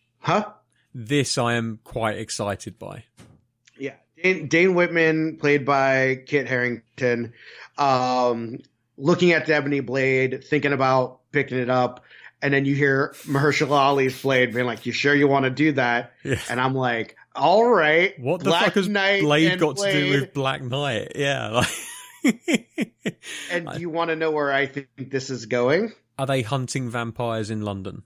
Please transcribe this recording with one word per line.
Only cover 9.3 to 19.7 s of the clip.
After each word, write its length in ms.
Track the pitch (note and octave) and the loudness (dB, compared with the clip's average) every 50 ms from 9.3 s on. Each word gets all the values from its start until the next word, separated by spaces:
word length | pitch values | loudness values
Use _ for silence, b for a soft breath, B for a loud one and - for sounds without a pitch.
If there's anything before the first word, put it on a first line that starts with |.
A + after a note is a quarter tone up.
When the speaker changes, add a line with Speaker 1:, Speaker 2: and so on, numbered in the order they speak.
Speaker 1:
at 140 | E3 D#3 - | 4 4 2
the 80 | D#3 D3+ | 2 2
Ebony 260 | D3 C3+ D3 C#3+ C#3 | 2 2 0 -2 -2
Blade, 640 | B2+ A2+ B2+ C3+ C3 C3+ C3 C3 C3 B2+ C3 B2+ - | -2 -2 -2 0 2 2 2 2 0 0 -2 -8 -4
thinking 280 | - D3+ D3 C#3+ C#3+ | -2 -2 0 0 0
about 480 | C#3+ C3 C3+ C3 C3 C3 B2+ - - _ _ _ | 2 2 2 4 4 2 2 0 -4 _ _ _
picking 280 | - C#3+ C3+ - B2+ B2+ | -2 -2 -2 -2 -4 -4
it 120 | B2 A#2+ | -2 0
up, 340 | B2+ B2+ B2 B2 - - B B B B B B B _ | 2 2 2 0 -2 -8 B B B B B B B _
and 100 | C#3+ C#3 | -2 0
then 120 | C#3 C#3 C#3 | 2 2 2
you 100 | C#3 C#3 | 0 2
hear 400 | C3+ C#3+ C#3 C3+ C3+ D3 D#3+ - - - | 2 2 2 4 2 0 -2 -6 -12 -6
Mahershala 440 | - C#3 C3+ D3 D3 C3 - D#3 C3 D3 C#3+ | -2 0 2 2 2 2 2 0 2 2 4
Ali's 420 | C3+ C#3 C#3+ C#3 C3 B2+ B2+ - | 4 4 4 2 2 0 -2 -2
Blade 320 | - C3+ C3 B2+ B2+ A#2 G#2+ | -2 0 2 2 2 2 0
being 120 | B2 B2 | -2 -2
like, 200 | B2 A2+ - - | -2 -4 -6 -6
"You 60 | B2 | -6
sure 220 | A2+ - - C#3+ C#3+ | -4 0 2 2 4
you 140 | C#3+ C#3+ C#3 | 4 4 4
wanna 220 | C#3 C#3 C3 B2+ | 4 2 2 0
do 220 | C3 C3+ D3+ D#3 | 0 0 0 2
that?" 420 | C#3 C3+ B2+ A#2+ A#2+ A#2+ A#2+ - _ _ - | 2 2 0 0 0 -2 -4 -6 _ _ -6
Speaker 2:
Yeah. 160 | C#3 B2+ - - - | -4 -4 -4 -4 -4
Speaker 1:
And 100 | A#2+ B2 | -2 -2
I'm 140 | C3 C3+ C3 | 0 0 0
like, 400 | C3 B2+ B2 A#2 A2+ G#2+ - - b b _ - | -2 -2 -2 -2 -4 -6 -8 -14 b b _ -4
"All 280 | D3+ C3+ D#3+ F#3 A3 A#3 | 0 2 4 4 4 4
right, 540 | B3 A#3 F3+ D#3 D3+ D#3 E3 F3+ G3 - D3+ | 4 4 4 4 4 4 4 2 0 -2 -4
Speaker 2:
What 220 | A#2+ C3+ F3 F3 | -4 -4 -2 0
the 60 | - | 0
Speaker 1:
Black 180 | F#3+ E3 F3 G3+ | 0 2 2 2
Speaker 2:
fuck 100 | F#3+ - | 2 2
has 140 | G3+ F#3 G3+ | 0 0 0
Speaker 1:
Knight 340 | G3+ G3+ F#3+ G3 G3+ G3 | 0 0 2 2 2 2
Speaker 2:
Blade 300 | D#3 D3 D3 D#3+ D#3+ E3+ | 2 2 4 4 4 2
Speaker 1:
and 80 | F3+ F3+ | 2 2
Speaker 2:
got 160 | E3 D3+ | 0 0